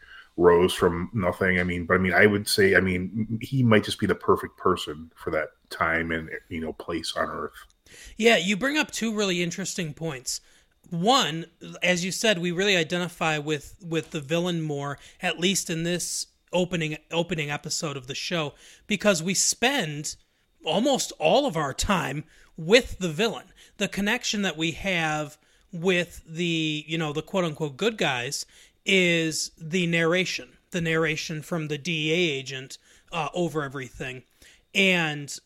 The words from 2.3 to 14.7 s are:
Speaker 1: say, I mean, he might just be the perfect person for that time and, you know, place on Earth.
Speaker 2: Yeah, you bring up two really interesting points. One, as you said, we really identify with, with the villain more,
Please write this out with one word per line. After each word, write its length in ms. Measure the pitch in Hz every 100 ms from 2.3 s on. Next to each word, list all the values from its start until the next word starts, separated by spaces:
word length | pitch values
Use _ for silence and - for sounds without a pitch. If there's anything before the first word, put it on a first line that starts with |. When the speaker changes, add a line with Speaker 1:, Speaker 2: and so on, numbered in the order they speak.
| 104 107
Speaker 1:
say, 280 | - 98 92
I 40 |
mean, 580 | 92 90 92 110 107 113
he 220 | - 135
might 220 | 120 107
just 160 | 98 -
be 80 | 98
the 80 | 90
perfect 420 | - 92 - -
person 540 | 98 87 - 76 82 -
for 140 | -
that 200 | 78 76 - _
time 380 | - 82 82 82
and, 180 | 82 80 - -
you 120 | 82
know, 120 | 80
place 400 | 76 - 85 80 82
on 140 | 80
Earth. 240 | 78 76 - - _ _ - - -
Speaker 2:
Yeah, 200 | 220 214
you 180 | 180 208
bring 220 | 262 302
up 140 | 285
two 220 | - 226
really 280 | 214 202 175
interesting 520 | 175 170 190 - 165
points. 480 | - 165 131 - - - _ _ _ -
One, 560 | 170 190 262 165 160 165 _ 175 175
as 240 | 175 180 185
you 60 |
said, 280 | - 226 196
we 120 | 175
really 260 | 170 202 185
identify 600 | 147 180 175 - 165 156
with, 380 | 147 151 - - 175
with 260 | 160 156
the 100 | 165
villain 400 | 135 170 180 170
more, 380 | 156